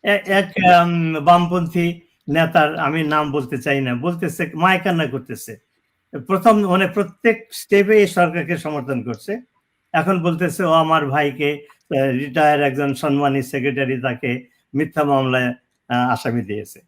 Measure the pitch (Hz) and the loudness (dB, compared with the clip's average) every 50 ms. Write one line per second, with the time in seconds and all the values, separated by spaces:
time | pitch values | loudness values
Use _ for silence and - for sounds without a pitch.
0 | - 208 202 196 190 185 196 196 190 196 - 196 196 180 180 175 170 175 170 170 | 2 0 0 0 0 0 0 0 0 0 -4 2 6 6 6 8 6 4 0 0
1 | 165 160 160 156 143 165 175 175 175 170 175 180 170 165 - 180 170 170 170 - | 0 0 -2 0 4 6 6 6 4 2 0 -2 -2 -2 -2 0 0 0 -2 -6
2 | _ _ _ _ _ - 143 165 165 160 - 170 151 151 160 160 160 139 156 165 | _ _ _ _ _ -2 0 0 0 2 2 2 2 2 0 -2 -4 -2 -2 -2
3 | 156 147 151 151 151 147 135 151 131 127 - 123 117 151 139 139 135 123 123 120 | -2 0 0 0 0 0 -2 -4 -4 -4 -8 -6 -2 -2 -2 0 0 -2 -4 -2
4 | 131 175 175 165 185 170 165 - 175 165 - 151 170 185 190 180 180 202 175 165 | -4 -4 -4 -4 -6 -6 -4 -4 -6 -6 -2 0 2 2 2 2 0 -2 -2 0
5 | 156 127 123 135 - - 120 98 - - 110 - _ _ _ _ _ _ _ _ | -2 -2 -4 -8 -8 -10 -14 -14 -12 -16 -18 -18 _ _ _ _ _ _ _ _
6 | _ _ - 147 123 - 190 190 - 226 220 208 208 185 180 190 190 180 185 208 | _ _ -14 -14 -4 -4 -4 2 4 4 4 4 4 2 2 2 2 0 0 -4
7 | 196 165 - _ - 233 220 220 - _ - - - _ 202 202 202 196 220 214 | -4 -4 -8 _ 0 0 0 0 -6 _ -16 -16 -2 _ 2 4 4 6 6 4
8 | 202 190 196 185 175 160 165 170 151 - 175 - - 156 151 147 123 131 135 123 | 4 4 4 2 2 2 0 -6 -4 -4 -6 -4 -4 -6 -6 -6 -4 -4 -4 -4
9 | 104 123 117 - - - 202 247 247 _ _ _ _ _ _ _ _ _ - 160 | -4 -6 -10 -10 -8 -8 -8 -8 -10 _ _ _ _ _ _ _ _ _ -2 0
10 | 165 180 196 180 165 175 165 165 180 165 165 - 190 165 160 160 160 160 160 160 | 0 2 0 0 0 -2 0 0 -2 -4 -2 -2 0 2 2 2 4 2 2 0
11 | 147 139 135 147 147 143 135 135 147 143 147 143 147 _ _ _ _ _ 156 135 | 2 0 0 0 0 0 -2 -2 -4 -4 -4 -4 -10 _ _ _ _ _ 0 0
12 | 135 139 127 127 143 143 127 160 151 151 147 143 147 139 131 139 143 139 131 - | 0 2 0 -2 -4 -4 0 2 4 4 4 2 0 0 0 -2 -4 -4 -4 -4
13 | - 151 139 143 143 139 135 139 127 - - 139 123 143 123 135 135 127 135 123 | -2 -2 0 0 0 0 0 -2 -4 -4 -6 -4 -4 -2 -2 -2 -4 -4 -4 -4
14 | 123 131 123 123 - 127 120 127 123 _ _ _ _ _ - 139 151 131 _ 160 | -4 -6 -6 -4 -4 -6 -6 -6 -8 _ _ _ _ _ -4 -4 -4 -2 _ -2
15 | 151 143 139 135 131 127 127 127 127 123 123 _ _ _ _ _ _ _ 123 123 | 0 0 0 0 0 0 -2 -2 -2 -4 -6 _ _ _ _ _ _ _ -2 -2
16 | 123 127 117 110 - 120 117 120 104 95 104 107 107 - - - _ | 0 0 -2 -4 -4 -4 -4 -4 -6 -6 -8 -10 -10 -14 -20 -20 _